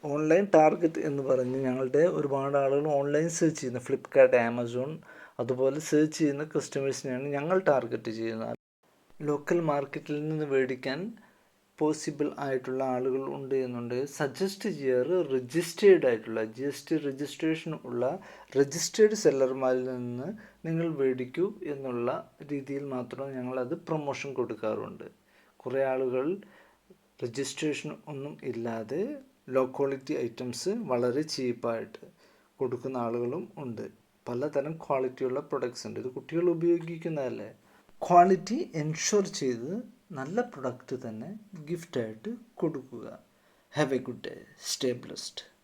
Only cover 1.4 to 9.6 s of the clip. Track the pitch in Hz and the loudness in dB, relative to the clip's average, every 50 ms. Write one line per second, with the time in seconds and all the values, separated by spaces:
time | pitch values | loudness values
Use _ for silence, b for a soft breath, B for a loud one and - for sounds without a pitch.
1.4 | 127 123 127 135 135 127 127 127 135 127 131 143 160 180 170 151 151 143 139 135 | 2 0 0 0 0 0 0 0 -2 2 4 6 6 6 4 2 0 0 0 0
2.4 | 139 139 139 143 139 135 135 143 147 156 147 139 139 143 147 147 160 170 160 - | 0 2 2 4 4 4 4 2 2 4 2 2 2 2 2 2 2 2 0 2
3.4 | 170 160 156 - - 127 120 123 123 - 135 131 - - - 139 131 127 127 123 | 2 2 2 0 -6 -4 -6 -6 -2 -2 -2 -2 -2 2 8 10 10 10 10 6
4.4 | 117 117 117 123 123 117 120 123 127 143 156 160 B B B B B B B B | 4 4 0 -2 -4 -2 -2 -4 -4 -4 -8 -12 B B B B B B B B
5.4 | 123 120 131 123 131 135 135 151 151 - - 151 156 156 160 - 165 147 139 139 | -2 -2 0 2 2 2 2 0 -2 2 4 4 4 4 2 0 0 0 0 -2
6.4 | 156 151 - 156 143 - - 139 135 139 131 131 - 139 127 123 135 143 143 139 | -6 -2 -2 -4 -4 -2 -4 -2 -2 -2 -2 -2 -4 -4 -4 -4 -4 -2 -2 -2
7.4 | 143 165 185 190 190 175 147 131 113 117 123 113 117 117 110 110 113 113 113 110 | 0 2 2 4 6 6 4 4 4 0 -6 -6 -4 -6 -6 -4 -4 -4 -4 -4
8.4 | 113 117 117 - _ _ _ _ _ _ _ _ _ _ - - 160 147 147 143 | -6 -6 -8 -10 _ _ _ _ _ _ _ _ _ _ -16 -8 -2 -2 -2 -2
9.4 | 147 - 180 175 | 0 2 2 2